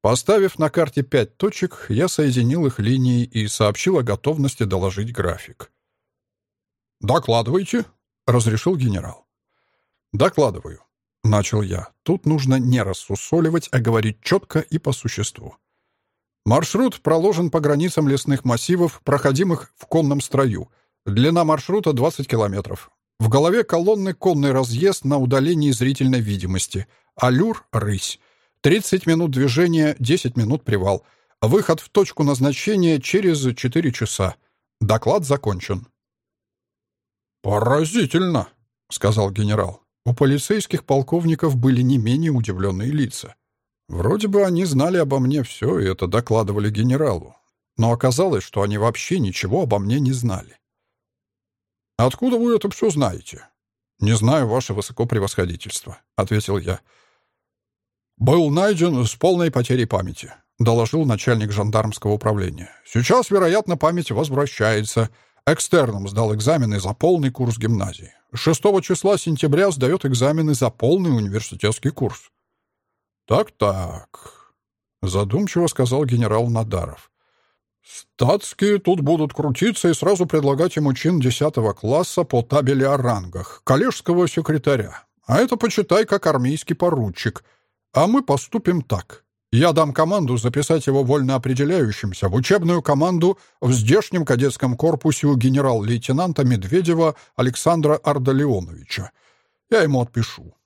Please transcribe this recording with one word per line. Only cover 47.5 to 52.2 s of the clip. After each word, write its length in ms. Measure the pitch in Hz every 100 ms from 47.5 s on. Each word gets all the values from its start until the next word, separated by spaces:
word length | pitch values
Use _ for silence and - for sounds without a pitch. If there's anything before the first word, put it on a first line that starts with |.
| _ _ -
Но 140 | 117
оказалось, 520 | 117 131 123 185 117
что 180 | - -
они 160 | 101 104
вообще 420 | 113 117 - 185
ничего 440 | 104 92 95 139
обо 160 | 151 104
мне 200 | 101 131
не 120 | 131
знали. 460 | 131 120 92 - _ _ _ _ _ _ _ _ _ _ _ _ _ _ -
«Откуда 400 | 123 -